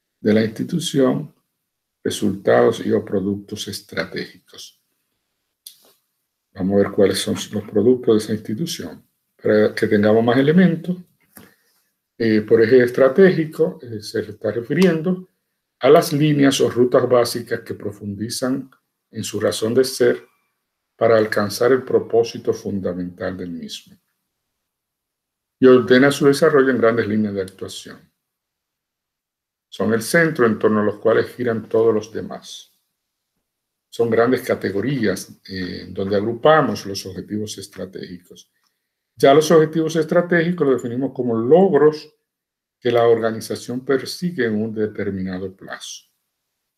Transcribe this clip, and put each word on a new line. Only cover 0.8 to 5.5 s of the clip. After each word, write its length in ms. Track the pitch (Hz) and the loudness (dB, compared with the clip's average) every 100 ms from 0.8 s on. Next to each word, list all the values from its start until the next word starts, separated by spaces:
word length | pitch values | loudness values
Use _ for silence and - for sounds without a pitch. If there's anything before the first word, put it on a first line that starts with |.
| 147 139 131 143 151 _ _ _ _ _ _ _ | -4 0 0 0 -8 _ _ _ _ _ _ _
resultados 840 | - - 104 95 - 117 120 107 98 | -8 -4 -4 -2 0 2 2 0 -2
y 60 | |
o 120 | 110 | -2
productos 640 | - 101 95 101 101 104 - | -2 -4 -4 -6 -8 -14 -12
estratégicos. 1120 | 101 - - - - - - _ - - _ _ _ _ _ _ _ _ | -12 -12 -10 -8 -8 -12 -16 _ -20 -20 _ _ _ _ _ _ _ _